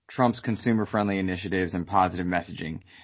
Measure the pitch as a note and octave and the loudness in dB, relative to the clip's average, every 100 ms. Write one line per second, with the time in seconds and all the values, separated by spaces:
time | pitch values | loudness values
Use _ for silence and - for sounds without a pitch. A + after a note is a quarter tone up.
0 | _ - B2 A2+ - G#2+ B2 A2+ G#2 A2 | _ 2 2 2 -4 -2 2 0 2 0
1 | G#2 G2 F#2+ F2+ F#2+ F#2+ F2+ F2+ E2 G2+ | 0 0 -2 -2 -2 0 0 -2 0 4
2 | F#2 F2 F2+ F2+ E2 F2 D#2+ D#2+ - - | 4 2 -2 -2 -4 -10 -8 -10 -14 -20